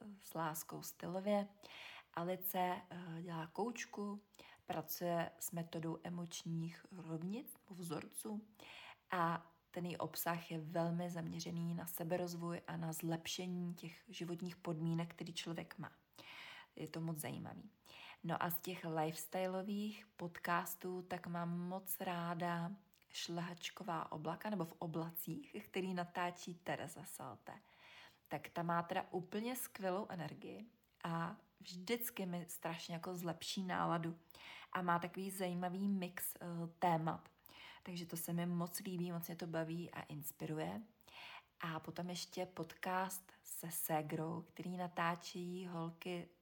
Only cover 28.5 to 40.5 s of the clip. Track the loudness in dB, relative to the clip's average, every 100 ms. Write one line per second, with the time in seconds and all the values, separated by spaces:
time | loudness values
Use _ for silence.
28.5 | 0 4 4 4 0 2 -2 0 -2 0
29.5 | -2 -4 0 2 2 0 -2 -4 -4 -8
30.5 | -8 -10 -16 _ -4 0 2 0 -4 -14
31.5 | -18 -12 -6 0 2 2 0 0 0 -2
32.5 | -2 -2 -2 -2 -2 -2 0 0 0 0
33.5 | 0 2 4 6 6 4 -2 -10 -16 -14
34.5 | -14 -4 2 6 6 4 -2 -4 0 2
35.5 | 4 2 4 4 4 2 0 -2 -2 -4
36.5 | -2 -2 6 8 8 6 2 -6 _ -20
37.5 | -16 -16 -12 -6 -4 -2 -2 2 2 4
38.5 | 4 2 0 -2 0 0 0 -4 -4 0
39.5 | 2 2 0 -2 -6 -6 -6 -6 -4 -2